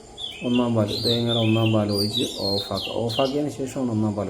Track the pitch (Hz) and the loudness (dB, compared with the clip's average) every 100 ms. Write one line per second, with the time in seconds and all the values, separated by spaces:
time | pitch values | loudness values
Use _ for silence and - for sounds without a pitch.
0 | - - - - 123 123 120 113 104 - | -20 -12 -12 -6 0 2 2 2 2 0
1 | 117 117 120 117 110 110 110 110 104 101 | 0 0 2 2 4 4 4 4 2 0
2 | 104 - - - 98 101 - 95 - - | 0 0 -2 -2 -2 -2 -2 -6 -4 -4
3 | 117 113 135 143 147 120 131 143 127 110 | -2 0 0 0 -2 -4 -6 -4 -2 0
4 | 107 101 95 | 0 0 -2